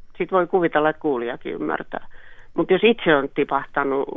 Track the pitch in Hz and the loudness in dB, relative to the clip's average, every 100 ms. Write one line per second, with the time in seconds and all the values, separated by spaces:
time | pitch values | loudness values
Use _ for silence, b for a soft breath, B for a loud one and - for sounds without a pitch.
0 | - - 180 185 175 190 165 156 156 - | -14 -8 0 0 2 2 2 2 0 0
1 | 156 123 120 143 - - 151 - - - | -2 -2 -4 -8 -8 -6 -4 -6 -6 -10
2 | - b b b b - 170 185 220 226 | -10 b b b b -2 2 4 4 4
3 | 175 143 135 - 139 139 147 147 139 135 | 4 2 2 -2 -2 -2 -2 -4 -2 -2
4 | - | -4